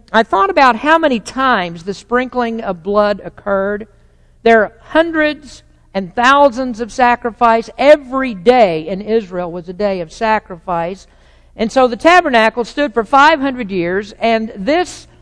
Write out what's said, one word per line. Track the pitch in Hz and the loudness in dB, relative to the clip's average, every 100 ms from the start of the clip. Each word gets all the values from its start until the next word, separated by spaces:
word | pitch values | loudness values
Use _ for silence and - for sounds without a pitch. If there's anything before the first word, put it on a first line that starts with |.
| _ | _
I | 220 | -2
thought | 226 381 392 | 0 0 0
about | 339 262 220 | 4 2 2
how | 294 330 | 2 2
many | 311 233 | 2 -2
times | - 254 269 220 175 170 | -6 -4 0 0 -2 -10
the | 175 | -12
sprinkling | 190 - 240 254 247 233 226 | -12 -4 -4 -2 -4 -4 -4
of | 202 180 | -8 -8
blood | 175 208 208 202 | -2 0 0 -2
occurred. | - - 202 196 196 208 214 _ _ _ _ _ | -8 -12 -4 -2 -2 -6 -10 _ _ _ _ _
There | 226 226 | 2 4
are | 196 - | 2 -6
hundreds | - 311 339 320 302 294 277 - _ _ _ | -4 -2 0 0 -2 -4 -12 -20 _ _ _
and | 196 180 | -8 -6
thousands | 240 240 285 285 226 262 214 | 0 2 4 4 2 -6 -8
of | 226 | -8
sacrifice. | - 240 240 240 208 233 226 226 - | 0 0 0 -4 0 2 2 -2 0
Every | 277 302 254 262 262 | 4 4 2 -6 -4
day | 190 185 254 196 160 160 | 0 2 4 4 2 -6
in | 190 | -8
Israel | 208 226 180 180 175 | -2 -2 -2 -6 -8
was | 175 175 | -10 -12
a | |
day | 180 208 190 | -6 -4 -4
of | 160 | -8
sacrifice. | - 220 214 - 170 - 170 170 196 - _ _ _ _ - | -4 -2 -2 -4 -14 -6 -6 -6 -8 -16 _ _ _ _ -6
And | 220 | -2
so | 262 254 | 2 0
the | 226 | 2
tabernacle | 320 359 330 240 220 240 | 4 4 4 2 2 0
stood | 226 - 285 | -6 -4 -4
for | 233 | -4
five | 208 269 294 311 | 0 4 4 2
hundred | 269 247 202 | -2 -6 -6
years, | 190 170 185 208 | -4 -2 -4 -6
and | - 226 226 220 | -4 -2 -2 -4
this, | 202 190 330 359 - - _ | -6 -2 -2 -2 -8 -20 _